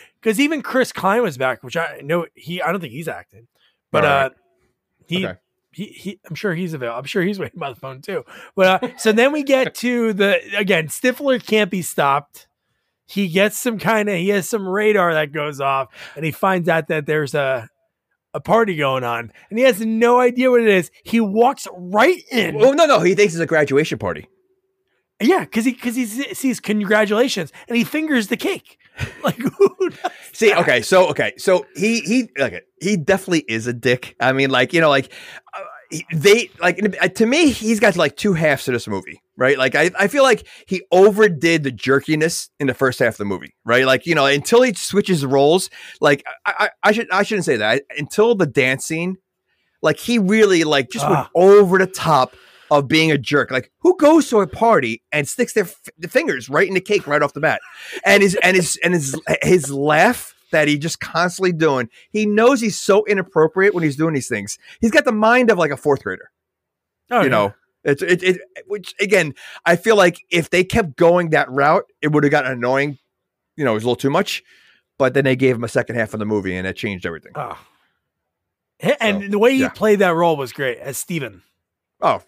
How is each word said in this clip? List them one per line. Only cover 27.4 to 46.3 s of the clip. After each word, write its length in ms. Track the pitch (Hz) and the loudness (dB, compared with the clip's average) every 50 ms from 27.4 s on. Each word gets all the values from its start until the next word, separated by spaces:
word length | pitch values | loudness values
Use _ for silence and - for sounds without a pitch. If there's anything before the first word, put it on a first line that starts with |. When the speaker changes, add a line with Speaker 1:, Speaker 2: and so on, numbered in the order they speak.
| 170 139 _ - - - | -8 -10 _ -20 -12 -4
Speaker 1:
and 80 | 240 233 | -2 -2
he 60 | 226 | -2
fingers 440 | - - 302 311 311 294 247 214 190 | -2 -2 -6 -4 -2 -2 -2 -2 -2
the 100 | 240 - | -6 -6
cake. 400 | - 320 381 - _ _ _ _ _ _ _ - | -4 -6 -6 -6 _ _ _ _ _ _ _ -12
<laughs> 100 | - - - - - | -12 -12 -10 -6 -6
Like, 140 | - - - | -6 -4 -4
who 520 | 254 254 - - 392 392 - - 381 339 | -6 -6 0 2 0 0 2 0 -6 -6
does 220 | - - - 359 - - - - - | -6 -6 -10 -10 -10 -10 -20 -18 -6
Speaker 2:
See, 160 | - 220 220 | 0 2 2
Speaker 1:
that? 100 | - 170 | 2 2
Speaker 2:
okay, 220 | 175 156 131 123 | 2 2 0 0
so, 260 | 107 - 185 185 185 165 | 0 2 4 4 4 4
okay, 240 | 143 - 127 107 - - | 2 -2 -4 -4 -4 -6
so 280 | - 190 185 175 139 - - | 0 2 2 2 0 -4 -8
he, 260 | 147 175 220 226 226 | -4 -2 -2 -2 -2
he, 280 | 156 160 226 262 240 220 - 139 | -2 -2 0 -2 -2 -2 -4 -4
okay, 220 | 139 117 87 90 - _ _ - | -4 -4 -4 -8 -18 _ _ -8
he 180 | 156 190 214 180 | -4 -2 -2 -2
definitely 480 | 143 - 190 190 - - 180 160 - - | 0 0 0 -2 0 -2 -2 -2 -2 -2
is 180 | 113 113 110 120 | -6 -6 -4 -6
a 60 | 123 | -8
dick. 420 | 120 - 131 123 123 - - - - | -4 0 0 -2 -2 -4 -10 -8 -4
I 120 | 120 127 131 | -2 0 0
mean, 160 | 135 135 135 | 0 0 0
like, 240 | 135 123 127 123 - | 0 0 0 0 0
you 80 | 165 | 2
know, 80 | 165 151 | 2 2
like, 220 | 143 135 - - - - - - - - _ _ - | 2 2 0 -4 -10 -20 -20 -20 -20 -20 _ _ -16
uh, 40 | - - - - - _ - | -16 -16 -16 -18 -20 _ -16
he, 160 | - 160 - - 165 | -14 -14 -12 -6 -4
they, 360 | 160 143 202 208 233 214 - _ - | 0 4 4 4 4 4 -2 _ -2
like, 200 | 165 180 180 175 208 208 185 - | -2 -2 0 0 -2 -4 -2 -2
uh, 60 | 170 175 | -4 -2
to 180 | - - 226 | 0 0 0
me, 240 | 220 262 320 359 294 | 2 2 4 2 2
he's 280 | 220 - 220 220 233 208 | 2 0 -2 -2 0 2
got, 160 | 226 - 175 | 2 0 2
like, 200 | 175 165 143 - - | 2 0 -2 -2 -2
two 160 | - 208 190 | -2 -2 0
halves 320 | 156 165 156 143 131 - | 0 0 0 0 -2 -2
to 60 | - | -4
this 160 | 123 117 - - | -4 -4 -4 -6
movie, 340 | 104 95 87 - 78 - _ _ _ - | -8 -8 -8 -10 -18 -20 _ _ _ -2
right? 200 | 127 131 143 131 | 0 0 2 2
Like, 180 | 131 131 - | 0 0 0
I, 160 | 143 156 180 180 185 | 0 0 0 0 -2
I 100 | 196 202 | -2 -2
feel 160 | - 285 269 | 2 2 2
like 220 | 262 233 - - - - - - - | 4 2 0 -2 -12 -20 -20 -10 -8
he 140 | 190 180 - - | -8 -6 -2 2
overdid 720 | 170 180 196 214 202 202 220 208 175 135 147 165 170 160 147 | 4 6 6 6 6 4 2 2 2 2 0 0 2 2 0
the 80 | 135 | -4
jerkiness 800 | 123 107 - 127 135 139 - - 156 156 151 170 170 - - - _ - | -8 -6 -2 0 0 0 0 -2 -2 0 0 -2 -2 -4 -10 -12 _ -6
in 80 | 147 135 | -4 -4
the 60 | 123 | -2
first 260 | - 127 123 123 - | 0 -2 -2 0 0
half 140 | 131 117 110 | -2 -2 -2
of 40 | - | -4
the 80 | 107 | -6
movie, 300 | 101 98 87 - 73 _ _ - | -8 -8 -8 -10 -16 _ _ -4
right? 220 | 110 117 127 131 | 0 0 2 2
Like, 200 | 131 131 127 - | 2 0 0 0
you 80 | 165 165 | -2 -2
know, 100 | 151 139 | 0 2
until 360 | 139 143 143 139 - 233 233 254 | 0 0 0 -2 2 4 4 4
he 100 | 254 196 | 4 0
switches 500 | - - - - 196 208 - 190 156 139 | -4 -8 -4 -2 -2 0 0 0 -2 0
roles, 440 | 131 131 139 139 143 165 185 185 - - - - - - - | 0 2 4 4 4 4 2 0 -4 -14 -18 -20 -20 -10 -2
like, 220 | - 147 143 143 - - | 0 0 0 0 -2 -12